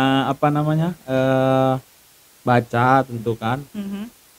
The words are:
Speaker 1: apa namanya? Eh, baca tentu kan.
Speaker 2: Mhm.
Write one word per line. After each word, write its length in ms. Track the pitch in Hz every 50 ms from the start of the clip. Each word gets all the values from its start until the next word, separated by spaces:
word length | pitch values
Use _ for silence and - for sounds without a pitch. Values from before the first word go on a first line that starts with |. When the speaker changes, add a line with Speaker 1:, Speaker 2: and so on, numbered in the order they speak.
| 131 135 135 135 127
Speaker 1:
apa 220 | 127 135 - 151 147
namanya? 480 | 147 147 151 151 156 160 165 180 170 - -
Eh, 720 | 131 131 131 131 131 131 131 131 131 131 131 131 131 131 131 - _ _ _ _ _ _ _ _ _ _ _
baca 460 | - 127 123 123 120 - - 117 123 127 135 135
tentu 300 | 127 127 120 113 104 117 110
kan. 240 | - 113 113 127 143 143 -
Speaker 2:
Mhm. 320 | - 208 196 196 202 196 220 240 - _ _ _ _